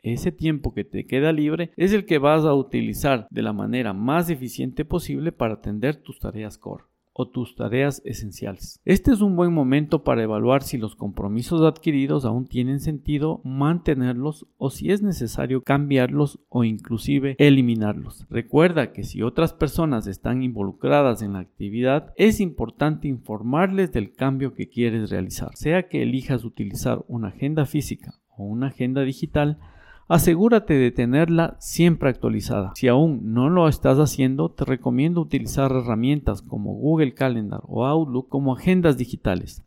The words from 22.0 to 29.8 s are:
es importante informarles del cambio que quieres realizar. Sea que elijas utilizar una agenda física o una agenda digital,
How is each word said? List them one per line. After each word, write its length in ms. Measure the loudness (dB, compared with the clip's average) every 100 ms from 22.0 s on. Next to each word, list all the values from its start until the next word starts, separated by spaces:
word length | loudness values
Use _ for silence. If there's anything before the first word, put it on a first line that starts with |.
| -2 2
es 220 | 2 4
importante 680 | -2 -4 -8 -2 -2 -2 -4
informarles 840 | -6 -8 -8 -2 0 2 0 0
del 200 | -2 -6
cambio 400 | -4 -2 -2 -4
que 160 | -6 -8
quieres 400 | -2 0 0 -2
realizar. 480 | -4 -4 -6 -10 -6
Sea 320 | 0 0 0
que 140 | -2
elijas 420 | -2 -2 -2 -4
utilizar 580 | -4 -8 -8 -4 -2 -2 -4
una 200 | -8 -8
agenda 360 | -6 -2 0
física 560 | 0 -2 -4 -8 -12 -20 _ -14
o 80 |
una 220 | -8 -4 -6
agenda 340 | -4 -4 -2
digital, 560 | -2 -4 -4 0 0 -2 -10 -20